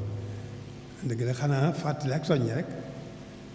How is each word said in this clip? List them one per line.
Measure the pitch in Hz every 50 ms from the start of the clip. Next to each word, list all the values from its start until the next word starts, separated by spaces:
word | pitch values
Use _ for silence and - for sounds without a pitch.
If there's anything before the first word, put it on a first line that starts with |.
| - - - - - - - - - - - - - - - - - - - - -
Dëgg | 131 117 110 120
la, | 120 127
xanaa | 123 147 147 143 135 139 151 -
fàttali | - - 147 147 - - 135 127
ak | 160 -
soññi | - 170 139 120 113 113
rek. | 143 180 - - - - - - - - - - - - - - - - - -